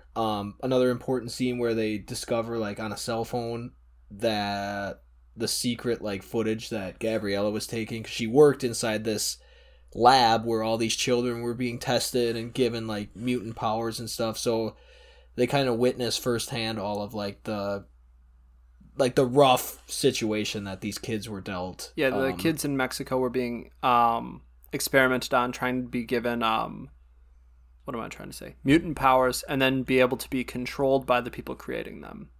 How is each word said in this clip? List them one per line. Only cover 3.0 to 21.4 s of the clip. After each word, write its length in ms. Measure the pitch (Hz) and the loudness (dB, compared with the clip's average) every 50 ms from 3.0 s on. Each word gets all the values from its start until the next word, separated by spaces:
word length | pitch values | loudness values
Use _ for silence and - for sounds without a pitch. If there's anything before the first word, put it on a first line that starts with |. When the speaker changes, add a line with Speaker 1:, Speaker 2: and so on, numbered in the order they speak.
| - - 117 113 113 | -6 -4 -4 -4 -4
Speaker 1:
phone 480 | - - 123 117 117 117 117 120 123 - _ _ _ _ _ _ - | -4 -4 -4 -4 -4 -6 -8 -8 -12 -14 _ _ _ _ _ _ -20
that 920 | 107 98 113 113 110 104 101 101 101 101 101 101 101 101 101 98 - - - _ _ _ _ _ - | -8 -2 -2 0 0 0 -2 -2 -4 -4 -4 -4 -4 -6 -6 -6 -8 -10 -16 _ _ _ _ _ -8
the 120 | 110 113 104 | -4 -4 -2
secret, 540 | - - - 127 120 113 - 127 113 - | -2 0 0 -2 -2 -2 -2 -2 -2 -2
like, 220 | - 104 101 98 - | -2 -4 -4 -6 -6
footage 460 | - - 117 107 107 110 113 117 - | -4 -2 -2 0 0 -2 -4 -4 -6
that 300 | - 107 95 92 87 - | -6 -6 -6 -8 -8 -4
Gabriella 520 | - 110 110 110 104 101 98 98 101 107 | -2 -2 -2 0 0 0 0 0 0 0
was 160 | 104 107 - - | 0 -2 -4 -6
taking, 360 | - 113 110 107 120 113 110 | -6 -6 -6 -4 -6 -8 -8
'cause 80 | - | -8
she 160 | - - 120 110 | -6 -4 -2 4
worked 360 | 113 139 151 147 135 - - | 8 8 10 8 8 4 0
inside 400 | 120 113 - - 113 107 107 107 | -4 -2 -2 0 0 0 0 0
this 340 | 113 107 107 - - - - - - - - - - - - - - - | -2 -2 -2 -2 -4 -6 -8 -12 -20 -20 -20 -20 -20 -20 -20 -20 -10 0
lab 520 | - 113 123 131 131 120 113 113 113 110 | 6 8 8 8 8 8 6 6 4 2
where 180 | 117 113 110 110 | 0 0 0 0
all 140 | 113 113 113 | 0 0 2
these 180 | 117 113 - | 2 0 0
children 460 | - - 127 123 120 123 123 120 117 | 0 0 2 2 2 2 0 -2 -2
were 120 | 117 120 120 | -4 -4 -2
being 260 | 120 127 120 117 - | -2 -2 -2 -4 -4
tested 560 | - - 123 117 - - - 127 120 117 113 | -2 0 0 2 2 0 0 2 2 2 0
and 180 | 113 117 120 117 | -2 -4 -4 0
given, 340 | - 127 117 117 117 113 113 | 2 2 2 2 0 -4 -4
like, 280 | 110 104 104 95 - | -4 -4 -6 -8 -8
mutant 400 | 92 117 127 123 120 95 113 107 | -6 -2 -2 -2 -2 -2 -6 -6
powers 440 | - - 110 107 113 117 117 110 120 | -2 0 0 0 0 -2 -4 -4 -6
and 100 | 117 107 | -8 -6
stuff, 280 | - - 117 113 110 - | -4 -2 -2 -2 -2 -2
so 380 | - 123 113 113 113 107 - - - - - - - - - - - - - | 0 0 0 0 0 -2 -6 -10 -18 -20 -20 -20 -20 -20 -20 -20 -20 -8 -2
they 120 | - 123 123 | 0 0 2
kinda 260 | - 143 139 127 117 | 2 2 2 2 2
witness 440 | 113 123 127 120 123 123 113 107 - | 2 2 2 2 0 -2 -2 -2 -2
firsthand 600 | - 131 120 117 - - 139 120 113 113 113 107 | 0 0 -2 -2 -2 -4 -4 -4 -4 -4 -4 -4
all 220 | 95 104 104 101 | -4 -4 -4 -4
of, 120 | 104 101 113 | -6 -6 -6
like, 300 | 107 101 101 101 - - | -6 -6 -6 -8 -8 -8
the, 420 | - 107 104 101 101 101 101 95 - _ _ _ _ _ _ _ _ - - _ _ _ _ _ - - - - - - - | -6 -6 -4 -4 -4 -4 -6 -8 -12 _ _ _ _ _ _ _ _ -20 -20 _ _ _ _ _ -20 -20 -20 -20 -6 -2 0
like, 180 | 139 127 123 | 0 2 4
the 100 | - 139 | 4 2
rough 580 | 123 123 143 143 131 127 123 - - - - - - | 4 6 8 8 8 8 6 2 -4 -10 -14 -14 -10
situation 720 | - - - 135 117 - 120 107 107 107 104 - - 110 101 | -4 0 2 2 2 2 0 0 0 0 -2 -4 -6 -6 -8
that 160 | 101 95 95 | -8 -8 -8
these 160 | - 104 95 - | -8 -8 -8 -8
kids 320 | - - 113 107 104 113 | -8 -6 -6 -6 -6 -8
were 120 | 107 95 | -10 -10